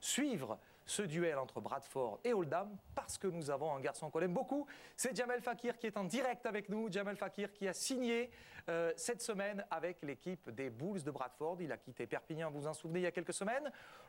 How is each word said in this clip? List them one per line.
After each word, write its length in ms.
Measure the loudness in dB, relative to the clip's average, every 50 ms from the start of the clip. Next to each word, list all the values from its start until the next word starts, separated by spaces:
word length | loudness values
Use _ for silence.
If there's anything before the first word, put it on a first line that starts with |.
suivre 580 | -2 0 2 4 4 4 2 0 0 -2 -4 -6 -6 -20 -20 -16 -8
ce 180 | -4 -2 0
duel 360 | 0 0 2 2 4 4 4 2
entre 220 | 0 -2 -4 -6
Bradford 600 | -4 -2 -4 -4 -4 -2 0 0 2 2 0 0 2
et 80 | 4
Oldham, 360 | 4 4 4 2 2 0 0 -2 -6 -12 -12 -6 -6
parce 240 | -6 -4 -4 -6 -2
que 80 | 0
nous 240 | 0 0 0 0 0
avons 240 | 2 2 2 2 0
un 60 | 2
garçon 280 | 0 0 0 0 -4 0
qu'on 100 | 2 4
aime 140 | 4 4 4
beaucoup, 320 | 2 2 2 2 0 0 -2 -8 -16 -16 -14 -4
c'est 200 | -2 0 0 2
Jamel 240 | 2 2 2 2 2
Fakir 380 | 2 0 -2 0 0 -2 0 0
qui 80 | -2
est 100 | -2 0
en 80 | 0 0
direct 420 | 2 2 2 2 2 0 0 -2
avec 220 | 0 0 0 0 0
nous. 220 | 0 0 0 2
Jamel 240 | 2 2 0 0 0
Fakir 360 | -2 -2 -4 -2 -2 -4 -4
qui 140 | -2 0 0
a 60 | 0
signé, 580 | 0 0 0 0 2 2 4 4 4 4 2 0 -6 -16 -18 -16 -14 -8 -2 0
euh, 240 | 2 4 4 2 2
cette 240 | 0 0 -2 -2 -2
semaine 440 | 0 -2 0 2 0 0 0 -2 -2 -2
avec 320 | -2 0 0 -2 -2 -2
l'équipe 460 | -4 -4 -4 -4 -4 -4 -4 -4 -6 -8
des 200 | -4 -2 -2 -2
Bulls 320 | -2 -2 -2 -2 -2 -2
de 80 | -2 -2
Bradford. 460 | -2 -2 -4 -4 -4 -2 -2 -2 -2 -2
Il 120 | -2 -4
a 40 | -4
quitté 300 | -6 -6 -12 -6 -4 -2
Perpignan, 440 | -2 -2 -4 -2 -4 -4 -2 -2 -2
vous 100 | -2 -2
vous 40 | -2 -2
en 40 |
souvenez, 280 | -4 -4 -4 0 0 2
il 20 |
y 40 | 2
a 60 | 2
quelques 200 | 2 0 -2 -2
semaines. 380 | -2 0 0 2 2 0 0 -2 -6 -8 -16 -18 -18 -18 -12